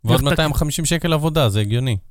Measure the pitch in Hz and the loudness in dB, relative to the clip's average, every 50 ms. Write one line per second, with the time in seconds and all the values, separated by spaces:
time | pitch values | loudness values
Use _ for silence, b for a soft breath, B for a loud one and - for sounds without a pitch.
0 | - 113 120 127 131 160 180 160 160 151 143 - 156 151 143 - 165 147 170 165 | 0 2 0 2 2 2 2 2 0 0 0 -2 -2 -2 -2 -4 -2 -2 -2 0
1 | - 170 160 156 147 165 156 160 139 113 98 107 107 101 110 120 131 131 113 95 | 0 0 0 0 0 0 0 2 2 2 2 0 0 0 0 -2 0 -2 -2 -4
2 | - - | -6 -10